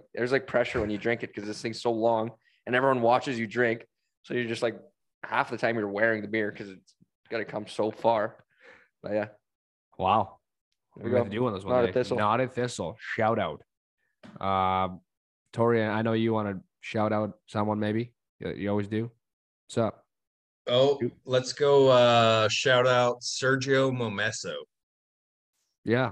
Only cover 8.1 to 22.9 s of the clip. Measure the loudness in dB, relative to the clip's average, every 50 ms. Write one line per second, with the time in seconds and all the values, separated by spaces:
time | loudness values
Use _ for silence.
8.1 | 2 2 0 -4 -6 -12 _ _ _ _ -20 -20 -20 -20 _ _ _ _ -8 -4
9.1 | -4 -4 -4 -4 -8 _ _ _ _ _ _ _ _ _ _ _ _ -2 0 2
10.1 | 2 2 0 -2 -8 _ _ _ _ _ _ _ _ _ _ _ -14 -10 -4 -2
11.1 | 0 0 0 0 -2 -2 -2 -2 -2 -4 -2 0 2 2 2 2 0 0 -2 0
12.1 | 0 0 2 2 2 2 0 -2 -2 -4 -4 -4 -4 -6 -8 -8 -10 -12 -12 -8
13.1 | -2 0 0 2 2 0 -2 -4 -6 -10 -16 _ _ _ _ _ _ _ _ _
14.1 | _ _ -20 -20 -12 -6 -2 -2 0 2 2 2 2 0 0 -2 -4 -10 _ _
15.1 | _ _ _ _ _ _ _ _ -2 0 2 2 2 2 0 0 0 0 0 0
16.1 | 0 0 0 0 0 0 -2 -4 -6 -8 -12 _ _ _ -12 -6 -2 -2 0 0
17.1 | 0 0 -2 -4 -6 _ _ -8 -4 -2 -2 0 -2 -2 -2 -2 -2 -2 -4 -6
18.1 | _ _ _ _ _ -10 -10 -8 -8 -6 -4 -2 -2 -2 -2 -2 -4 -4 -4 -6
19.1 | -10 _ _ _ _ _ _ _ _ _ _ -6 -2 -2 -2 -2 -2 -8 _ _
20.1 | _ _ _ _ _ _ _ _ _ _ -4 0 2 4 4 4 4 2 -2 -6
21.1 | -6 -8 -6 -2 -2 0 0 -2 -2 0 4 6 6 8 8 8 8 8 8 6
22.1 | 6 6 6 6 6 4 2 2 0 0 2 4 4 4 4 4